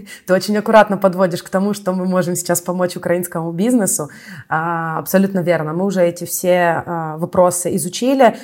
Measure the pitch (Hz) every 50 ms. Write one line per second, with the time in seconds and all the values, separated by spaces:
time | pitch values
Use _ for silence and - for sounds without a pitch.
0 | - - - - _ - 180 190 185 208 208 214 208 233 214 214 208 208 196 190
1 | 196 190 175 185 190 175 175 170 - - - 190 196 208 202 202 - 185 185 185
2 | 180 185 180 185 165 170 180 175 - - 175 170 - - 180 185 180 180 - 175
3 | - 175 175 180 180 - - 170 165 170 170 170 202 247 254 240 196 180 - -
4 | 151 139 - - - 208 185 147 - _ 147 160 165 170 170 165 165 165 160 160
5 | 143 - - 190 196 190 196 185 165 175 170 156 156 151 160 175 190 202 180 190
6 | 175 175 170 175 175 - - - - 180 180 180 175 170 160 147 - - 175 165
7 | 160 156 151 160 170 175 - 185 180 180 180 - - 175 190 185 143 180 180 -
8 | 240 254 277 262 254 220 - -